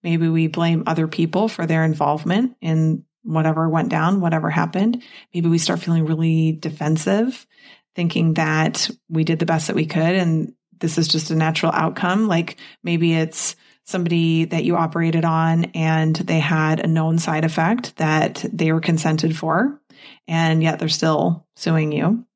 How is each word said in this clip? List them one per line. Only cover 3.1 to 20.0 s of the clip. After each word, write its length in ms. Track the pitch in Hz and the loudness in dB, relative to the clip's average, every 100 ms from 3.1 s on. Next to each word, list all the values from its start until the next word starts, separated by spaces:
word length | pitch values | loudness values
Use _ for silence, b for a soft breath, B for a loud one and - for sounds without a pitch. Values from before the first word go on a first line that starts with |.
| _ | _
whatever 460 | - 160 160 156 160 | -4 0 0 0 0
went 200 | 160 - | 0 0
down, 320 | 160 165 196 | 0 2 2
whatever 300 | 170 160 160 | 0 0 -2
happened. 520 | 156 160 180 214 247 B B B | -2 -2 0 0 -2 B B B
Maybe 160 | 175 165 | -2 0
we 100 | 165 | 0
start 220 | 160 165 | 0 -4
feeling 240 | 170 165 | 0 0
really 480 | 156 160 165 160 160 | 0 0 2 2 2
defensive, 960 | 156 156 147 147 160 185 196 240 254 - B B B B | -2 -8 -6 -2 -2 0 0 0 -4 -18 B B B B
thinking 400 | - 170 170 165 | -4 -2 2 0
that 560 | 160 156 156 160 - - - _ | 2 0 2 0 -2 -6 -8 _
we 160 | 160 | -2
did 140 | 160 160 | 0 0
the 80 | 170 | 0
best 220 | 170 160 | 0 0
that 80 | - | -2
we 100 | 156 | -2
could 160 | 165 | 0
and 520 | 160 190 175 160 160 - _ _ | 0 2 2 0 -2 -10 _ _
this 160 | 170 160 | -4 0
is 100 | 160 | 0
just 220 | 156 156 | 0 -2
a 60 | 160 | 0
natural 360 | 160 160 - | 0 0 0
outcome. 560 | - 160 - 180 196 220 | 0 -2 -2 -2 0 2
Like, 300 | 170 170 - B B | 0 -2 -10 B B
maybe 320 | 175 170 170 | -4 0 2
it's 420 | 165 160 - - - b b | 2 -2 -4 -8 -8 b b
somebody 600 | - 185 170 170 165 165 160 | -8 -4 0 2 2 2 0
that 180 | 165 | 0
you 120 | - 170 | 0 0
operated 480 | 165 170 165 165 | 0 0 0 2
on 420 | 165 160 165 165 165 | 2 2 2 2 0
and 400 | 165 160 160 160 | -2 0 2 0
they 260 | 160 - 165 | 0 0 0
had 400 | 151 160 156 160 | 0 0 0 0
a 60 | 160 | 0
known 320 | 165 160 165 | 0 2 0
side 260 | 165 156 160 | 0 -2 -2
effect 500 | 160 165 240 240 - | 0 0 0 -4 -4
that 480 | 156 156 - - - | 0 2 0 -2 -8
they 200 | 165 160 | -2 0
were 80 | 160 | 2
consented 540 | 165 165 165 156 165 | 2 0 2 0 0
for, 460 | 160 165 160 262 285 _ B | -2 0 2 2 -2 _ B